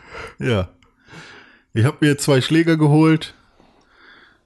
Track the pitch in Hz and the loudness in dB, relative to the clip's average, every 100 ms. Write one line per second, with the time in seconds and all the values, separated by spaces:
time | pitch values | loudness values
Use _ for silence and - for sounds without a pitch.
0 | - - - - 135 110 90 _ _ _ | -20 -20 -20 -10 -4 -4 -4 _ _ _
1 | _ - - - - _ _ 110 120 151 | _ -20 -20 -20 -20 _ _ -2 -2 0
2 | 151 143 - 135 - 160 165 160 151 151 | 0 0 0 0 2 0 0 0 2 4
3 | 156 156 - - _ _ _ _ _ _ | 4 2 -4 -20 _ _ _ _ _ _
4 | - - _ _ | -20 -20 _ _